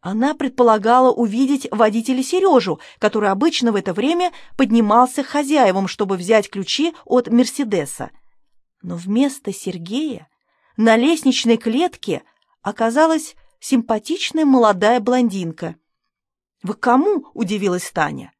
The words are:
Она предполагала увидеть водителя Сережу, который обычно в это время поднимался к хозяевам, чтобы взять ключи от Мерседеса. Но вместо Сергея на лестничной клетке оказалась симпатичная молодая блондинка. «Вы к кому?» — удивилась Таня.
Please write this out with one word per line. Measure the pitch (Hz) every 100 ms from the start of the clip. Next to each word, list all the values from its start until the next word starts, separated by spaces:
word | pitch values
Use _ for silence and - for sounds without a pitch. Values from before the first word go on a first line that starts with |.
Она | 175 208 254
предполагала | 302 269 - 240 214 208 247 254
увидеть | - 233 220 269 277 -
водителя | 214 220 220 226 254
Сережу, | 262 359 381 285 190 160 - _
который | 214 214 208
обычно | 196 302 - 240
в | 202
это | 190
время | 175 254 349 359 - - -
поднимался | 254 226 214 220 254 277
к | 269
хозяевам, | 294 285 302 247 190 190
чтобы | - 202 190
взять | 175 220 208
ключи | 196 190 - 320 320 -
от | 254 240
Мерседеса. | 233 247 - 262 202 143 - - - _ _ _ _ _ _
Но | 180 170
вместо | 175 214 277 269 -
Сергея | 196 - 180 165 233 311 240 - _ _ _ _ -
на | 226 226
лестничной | 254 320 277 247 226 226
клетке | 233 233 349 - - 160 _ _ _ _
оказалась | - 214 226 240 320 320 311 - _ _
симпатичная | - 254 226 220 - 349 - 311 302
молодая | 262 226 190 208 247
блондинка. | 220 254 240 190 170 160 165 165 _ _ _ _ _ _ _ _
«Вы | 185
к | 214
кому?» — | - 247 359 392 -
удивилась | - 208 208 196 180 -
Таня. | - 151 143 -